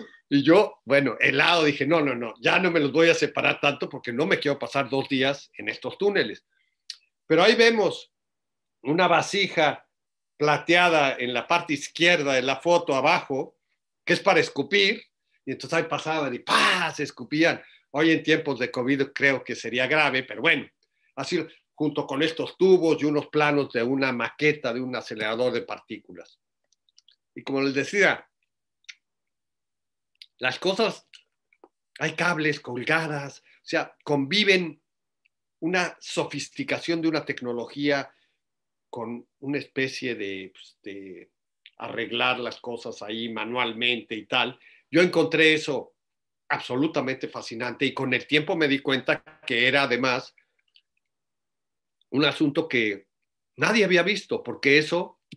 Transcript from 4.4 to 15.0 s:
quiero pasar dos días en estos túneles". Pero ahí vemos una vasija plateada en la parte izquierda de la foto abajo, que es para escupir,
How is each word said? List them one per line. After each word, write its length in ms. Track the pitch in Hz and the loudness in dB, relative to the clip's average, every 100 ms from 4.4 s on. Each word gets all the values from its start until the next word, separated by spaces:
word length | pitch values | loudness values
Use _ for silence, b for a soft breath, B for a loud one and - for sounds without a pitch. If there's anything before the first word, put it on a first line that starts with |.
quiero 180 | 143 139 | 0 -4
pasar 300 | 120 139 127 | -4 -4 -2
dos 180 | 135 135 | -2 -2
días 440 | 135 131 143 - | 0 0 -2 -8
en 140 | - 104 | -10 -8
estos 300 | 110 123 - | -8 -8 -2
túneles". 460 | 202 190 120 - _ _ _ _ _ - _ _ _ | 0 2 0 -4 _ _ _ _ _ -18 _ _ _
Pero 180 | 160 | 4
ahí 100 | 202 | 6
vemos 580 | 233 233 226 180 - - _ _ _ _ _ _ _ | 6 4 4 0 -2 -12 _ _ _ _ _ _ _
una 260 | 127 160 180 | -4 2 4
vasija 800 | 165 147 196 185 - 151 - - _ _ _ _ _ | 4 2 -2 0 2 2 0 -10 _ _ _ _ _
plateada 800 | 151 147 - 170 180 160 139 127 | 0 0 2 4 6 4 2 0
en 140 | 123 | -4
la 140 | 120 - | -4 0
parte 260 | 170 - | -2 0
izquierda 600 | 139 - - 170 175 139 | -4 -6 0 4 4 2
de 80 | 131 | 0
la 140 | 127 135 | 0 -2
foto 380 | 170 170 170 | 2 2 2
abajo, 640 | 135 143 170 - 135 160 _ _ _ _ _ | 2 4 2 0 -6 -6 _ _ _ _ _
que 100 | - | -2
es 60 | 170 | 0
para 200 | 202 170 | 4 2
escupir, 640 | - - 135 202 196 220 | 2 -2 -2 2 2 0